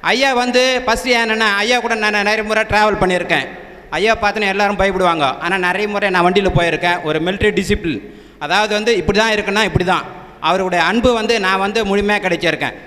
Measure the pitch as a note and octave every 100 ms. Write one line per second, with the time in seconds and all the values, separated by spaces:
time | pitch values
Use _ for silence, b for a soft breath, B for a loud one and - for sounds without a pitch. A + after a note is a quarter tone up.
0 | B2 A3+ C#4 B3 B3 B3 C4 B3+ B3+ A#3
1 | B3 A#3+ A3+ A3 G#3+ G3+ G#3+ B3 A3+ A3+
2 | G#3+ G#3 G3+ A3 G#3+ G#3+ A3 G3+ G#3+ G3+
3 | F#3 F3+ F3 D3+ C3 - - - - D3+
4 | G#3+ G#3+ G#3 G3+ G3+ F#3+ G3+ G3 G3 F#3+
5 | F#3 E3 C#3 C3 E3 F#3+ F3+ F#3 G#3 G3+
6 | G3+ F#3 F3 F#3 F#3 E3+ E3+ D#3 F3 F3
7 | D3+ D#3 E3+ G3 G#3 F#3 E3+ G3+ E3+ A2
8 | - B B B D3 F#3 G#3+ G#3 A3 A3
9 | D#3+ G3+ A3+ G#3+ G3+ G3+ G3+ - F3+ E3+
10 | - - - - D#3 F#3 F#3 F3 E3 A3
11 | B3 A#3 G#3+ A3+ F#3+ F#3+ G3 A3+ G3+ G3+
12 | G#3 G#3 F#3 G3+ F3+ D3+ C3+ -